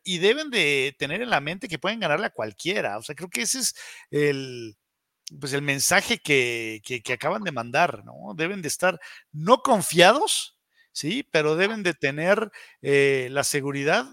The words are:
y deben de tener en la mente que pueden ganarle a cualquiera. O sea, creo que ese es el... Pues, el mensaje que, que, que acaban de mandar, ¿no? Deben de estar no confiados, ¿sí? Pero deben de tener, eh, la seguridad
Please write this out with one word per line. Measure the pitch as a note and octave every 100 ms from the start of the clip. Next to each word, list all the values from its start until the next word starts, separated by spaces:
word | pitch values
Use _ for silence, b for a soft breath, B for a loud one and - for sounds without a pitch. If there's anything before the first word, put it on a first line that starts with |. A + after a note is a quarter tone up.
y | - F3+
deben | F#3+ C4+ D#4
de | A#3+ D3+ C#3 C3 -
tener | C#3+ F3+
en | B3
la | F3
mente | C#3 F#3 A#3+
que | D#3+
pueden | F#3 A3+
ganarle | F3+ D3+ G#3+
a |
cualquiera. | - A2 G#2+ D#3 G#3 C#3+ G2+
O |
sea, | A#2
creo | C#3+ F3+
que | -
ese | - C4
es | A#3 B B B -
el... | C#3+ D3 C#3 C3+ B2 A2+ G#2 _ _ _ _ - D3+
Pues, | C#3
el | C#3
mensaje | C#3+ C#3 - F3+ - A#3
que, | - C#3 B2 A#2 A2+ A2
que, | - B2+
que | -
acaban | B2+ D3 F#3+
de | G3
mandar, | C3+ A#2+ C3+ E3+ A#2
¿no? | - B1 -
Deben | G#2+ E3 G3+
de | D3
estar | - F3+ F3 b b -
no | D3 D#3+ B3+
confiados, | - A3 - D#3+ F3 C4 G#4 - - _ _ _ _
¿sí? | - D3 A#3 -
Pero | E3 D3+
deben | D#3 G3 A3
de | F3
tener, | E3 C#3 C#3+ E3+ G#3 G#3+ b b b
eh, | C#3 C#3 C#3 C3+ B2+
la | C#3
seguridad | C3+ D3 C#3 C#3 C#3 G3 C4